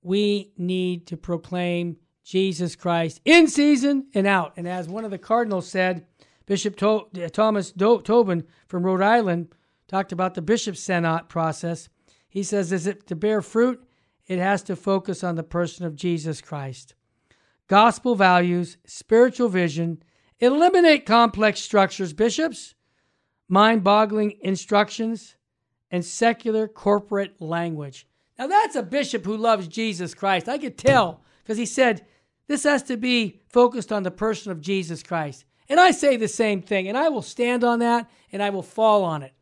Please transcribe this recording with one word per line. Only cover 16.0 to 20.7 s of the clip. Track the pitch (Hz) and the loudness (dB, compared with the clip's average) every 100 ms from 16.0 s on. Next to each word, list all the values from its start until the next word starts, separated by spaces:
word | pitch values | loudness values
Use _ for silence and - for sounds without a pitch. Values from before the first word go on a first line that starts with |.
| 180 170 151 151 | -4 -4 -4 -10
Christ." | - 147 135 131 - _ _ _ _ _ _ _ _ | -10 -12 -12 -14 -20 _ _ _ _ _ _ _ _
Gospel | 190 226 220 247 | 4 4 4 -2
values, | 226 190 180 175 175 170 - _ | 2 4 6 4 0 -4 -10 _
spiritual | - - 226 247 254 247 | -20 2 6 6 4 0
vision, | 185 170 147 170 160 _ _ _ _ | 0 0 -2 -4 -6 _ _ _ _
eliminate | 240 277 349 | 0 4 4